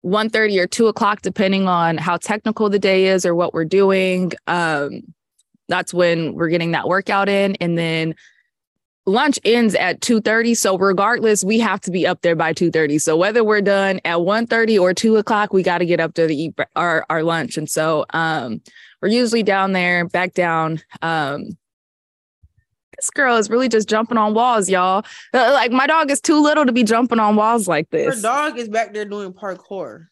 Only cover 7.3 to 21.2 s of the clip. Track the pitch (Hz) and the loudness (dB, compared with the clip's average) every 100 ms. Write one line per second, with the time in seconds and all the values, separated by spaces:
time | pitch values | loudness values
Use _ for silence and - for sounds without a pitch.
7.3 | 196 196 196 175 170 165 160 160 160 - | 0 0 -2 -2 -2 -2 -2 -4 -6 -16
8.3 | _ _ _ _ _ _ _ - 214 285 | _ _ _ _ _ _ _ -2 0 0
9.3 | 262 - 233 226 - 180 180 - 226 214 | 0 0 2 2 0 -2 -4 -2 0 2
10.3 | 220 233 226 202 190 190 185 202 233 220 | 0 0 0 0 2 2 2 0 0 0
11.3 | 208 190 226 226 190 - 175 175 180 170 | 0 0 0 0 -2 -4 -2 0 0 0
12.3 | 165 160 165 170 160 156 151 170 160 190 | 0 0 0 0 0 0 0 0 2 2
13.3 | 226 214 214 202 196 196 185 - 170 175 | 2 2 2 2 2 0 -2 -2 -2 0
14.3 | 214 233 233 220 214 180 180 226 220 208 | -2 0 0 2 4 2 2 2 2 2
15.3 | 214 208 190 180 175 175 170 165 - 160 | 0 2 0 0 0 0 0 0 0 0
16.3 | 143 160 - - - 170 160 - 160 165 | 0 -4 -6 -6 -2 0 -2 -2 -2 0
17.3 | 165 - - 151 - 156 156 - 160 160 | -2 -4 -6 -6 -2 0 -2 -2 -4 -2
18.3 | 156 120 110 - - - _ 196 233 240 | -4 -6 -10 -14 -20 -20 _ -2 0 0
19.3 | 233 208 196 190 190 180 175 175 175 180 | 0 0 0 0 0 0 0 -2 -2 -2
20.3 | - 175 160 160 160 - - 165 160 | -2 -2 0 -2 -6 -10 -10 -4 -4